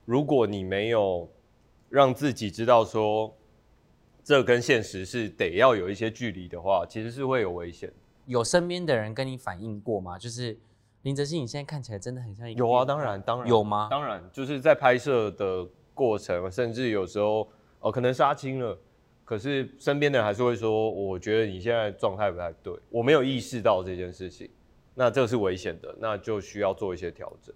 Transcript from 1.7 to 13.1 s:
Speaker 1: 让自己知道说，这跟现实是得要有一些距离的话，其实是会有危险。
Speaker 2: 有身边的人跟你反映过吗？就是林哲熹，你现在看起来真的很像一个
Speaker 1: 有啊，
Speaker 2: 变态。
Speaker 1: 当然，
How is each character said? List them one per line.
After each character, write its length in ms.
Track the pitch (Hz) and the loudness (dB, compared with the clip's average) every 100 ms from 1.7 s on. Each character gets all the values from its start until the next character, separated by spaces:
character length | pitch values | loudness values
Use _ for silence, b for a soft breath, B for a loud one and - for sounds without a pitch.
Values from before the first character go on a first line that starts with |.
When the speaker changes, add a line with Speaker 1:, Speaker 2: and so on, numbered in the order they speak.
| _ _ | _ _
Speaker 1:
让 240 | 135 135 | 4 4
自 180 | 127 143 | 4 -2
己 160 | 104 104 | -2 -6
知 140 | - | 0
道 200 | 113 117 | 4 6
说， 500 | 107 117 107 107 110 - _ _ _ _ _ _ _ _ | 4 0 0 0 -4 -8 _ _ _ _ _ _ _ _
这 180 | - 143 | 4 4
跟 180 | 120 120 | 6 4
现 220 | 120 120 | 4 2
实 240 | 101 98 95 | 0 -8 -6
是 200 | 123 104 | -6 -4
得 260 | - 92 | -2 0
要 200 | 90 131 | 4 6
有 140 | 110 90 | 6 0
一 60 | |
些 160 | 101 113 | -4 -4
距 200 | 113 120 | -4 -8
离 140 | 92 87 | -8 -10
的 120 | 87 | -6
话， 240 | 92 95 87 | 0 0 0
其 160 | 110 | -8
实 80 | 113 | -8
是 140 | 127 | -6
会 160 | 131 131 | -2 0
有 100 | 95 | 0
危 220 | 87 87 | -4 -10
险。 180 | 82 - - _ _ - | -12 -16 -16 _ _ -4
Speaker 2:
有 180 | 123 | -2
身 240 | 113 175 175 | 2 2 2
边 160 | 180 | -2
的 100 | 165 | 0
人 200 | 120 107 | 0 0
跟 120 | 110 131 | -4 -6
你 120 | 127 | -8
反 240 | - 90 | -10 -10
映 180 | 110 104 | -10 -8
过 180 | 110 104 | -4 -4
吗？ 200 | 90 90 | -4 -10
就 100 | 117 | -10
是 300 | 117 123 104 _ _ _ _ | -8 -8 -8 _ _ _ _
林 140 | 135 139 | -6 -4
哲 80 | |
熹， 140 | 143 170 | -2 -4
你 60 | 120 | -6
现 120 | 143 | -8
在 60 | |
看 180 | 143 147 | -10 -10
起 100 | 117 | -8
来 60 | 101 | -10
真 160 | 123 | -10
的 60 | 127 | -10
很 140 | 117 | -12
像 160 | 101 117 | -12 -8
一 40 | |
个 40 | 113 | 0
Speaker 1:
有 120 | 120 | 4
啊， 140 | 123 | 4
Speaker 2:
变 20 | 131 | 4
态。 80 | |
Speaker 1:
当 80 | 147 | 0
然， 200 | 127 | -4